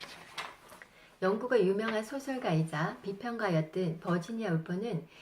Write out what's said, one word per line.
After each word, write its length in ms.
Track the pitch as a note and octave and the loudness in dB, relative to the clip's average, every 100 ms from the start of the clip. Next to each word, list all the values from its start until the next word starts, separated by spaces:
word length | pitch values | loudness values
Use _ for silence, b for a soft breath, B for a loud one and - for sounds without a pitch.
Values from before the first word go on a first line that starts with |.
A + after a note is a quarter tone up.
| - - - - - - - - B B B B | -16 -16 -14 -12 -12 -12 -20 -20 B B B B
영국의 480 | F#3+ A3 B3 B3 F#3 | 2 2 4 6 6
유명한 340 | G3 A3+ A3 | 4 2 -2
소설가이자 920 | A3 C#4 C#4 B3+ A#3+ D#3+ D#3+ D3+ F#3 B3 | -2 -6 -4 -2 2 2 2 0 -2 -2
비평가였던 960 | G3 G3 A#3+ A#3 G#3 D#3+ D#3 F#3 F3+ E3 | -8 -6 -6 -2 2 2 0 0 -2 -2
버지니아 520 | - F3 E3+ A3+ G#3 | 0 0 0 -4 0
울프는 520 | D#3+ E3 F3+ A#3 E3+ - B | 0 0 -4 -2 -4 -8 B